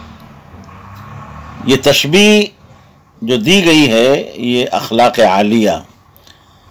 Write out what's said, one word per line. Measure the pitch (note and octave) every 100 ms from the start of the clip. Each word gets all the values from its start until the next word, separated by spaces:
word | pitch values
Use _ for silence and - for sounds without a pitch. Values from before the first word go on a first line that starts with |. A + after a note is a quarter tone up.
| - - - - - - - - - - - - - - - - A#2
یہ | C3+
تشبیہ | C#3+ C3+ C#3+ F3+ G#3 G#3+ G#3 - _ - _ _ _ -
جو | A2+ B2
دی | A2 G3 E3+
گئی | D#3 C#3+
ہے، | A2+ B2 C#3+ - -
یہ | B2 B2 B2+
اخلاق | G2 - A#2 G#2+ A2
عالیہ، | G#2 F#2+ G#2 A#2 G#2+ D#2+ - _ _ _ _ _ _ _ _